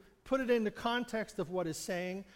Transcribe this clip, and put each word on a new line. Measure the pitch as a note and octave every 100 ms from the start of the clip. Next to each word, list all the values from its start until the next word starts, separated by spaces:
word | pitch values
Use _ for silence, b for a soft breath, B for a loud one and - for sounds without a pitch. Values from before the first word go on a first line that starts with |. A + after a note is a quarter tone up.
| B B
put | - C4+
it | B3
in | A#3+
the | G#3
context | G#3 A#3+ A#3+ A#3+ A3 G3 -
of | E3
what | F#3 E3
is | D3+
saying, | - F3+ F3+ F#3+ G3